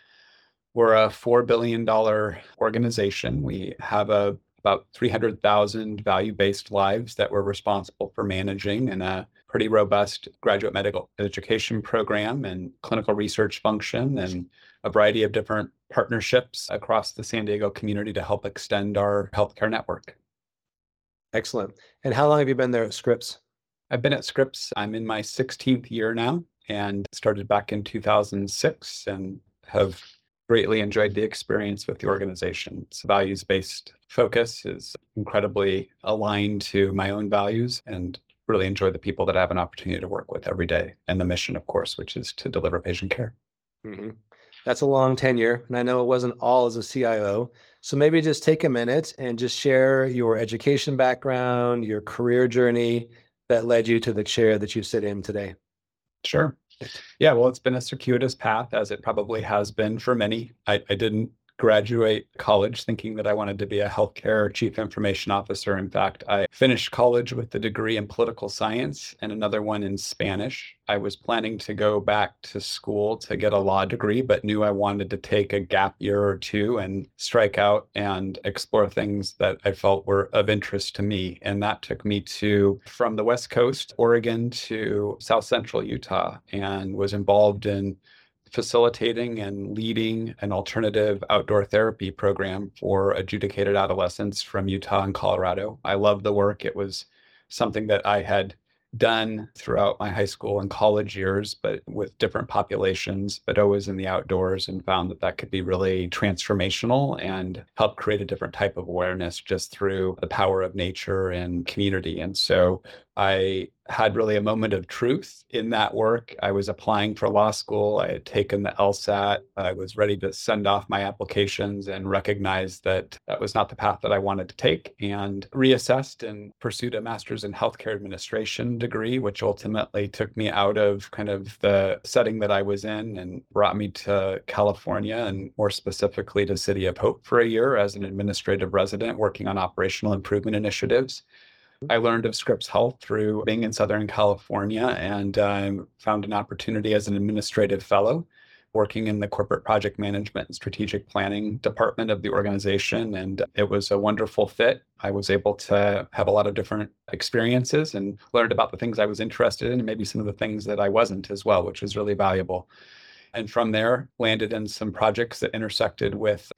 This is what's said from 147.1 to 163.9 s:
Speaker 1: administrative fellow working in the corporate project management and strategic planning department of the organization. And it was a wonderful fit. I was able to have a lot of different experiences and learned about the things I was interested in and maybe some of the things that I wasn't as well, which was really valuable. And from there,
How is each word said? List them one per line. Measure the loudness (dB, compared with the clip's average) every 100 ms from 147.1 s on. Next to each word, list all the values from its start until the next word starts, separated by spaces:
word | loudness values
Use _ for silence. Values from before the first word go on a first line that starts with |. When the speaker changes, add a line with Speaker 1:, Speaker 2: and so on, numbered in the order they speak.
| -2
Speaker 1:
administrative | 0 -2 -2 2 2 2
fellow | 2 2 4 0 -4 _ _ _ _
working | 0 0 0 -2
in | -2
the | -2
corporate | -2 0 0
project | 2 2 2 -2
management | -4 -4 -4 -6 -8
and |
strategic | -8 -8 -4 -4 -4 -4
planning | -2 0 -2 -4 -2
department | -2 2 0 0 -2
of | -2
the | 0
organization. | 0 0 0 0 0 0 -2 -2 -4
And | -4 -4 -2 -2
it | 0
was | 0 0
a | 0
wonderful | 2 0 0 0 0
fit. | 2 2 2 _ _
I | -4
was | -2 0
able | 2 2
to | -2 0 2 2 0 -2
have | -2 2
a |
lot | 4 2
of |
different | -2 -4 -4 -6 _ -12
experiences | -8 -2 0 2 2 2 0 0 -4
and | -6 -8 _
learned | 2 4
about | 2 0
the | 0
things | -2 2
I | 0
was | 0
interested | -4 2 2 2 -2
in | 0
and |
maybe | -2 -4
some | -4 -4
of | -4
the |
things | -4 -4 -4 -4
that | 0
I | 2
wasn't | 4 2 0 -8
as | -4
well, | 2 2
which | 2 -4
was | -6 -2
really | -2
valuable. | 2 2 2 0 -4 -8 _ -20 -20 -20 -20 _
And | -10 -4
from | 0 2
there, | 2 2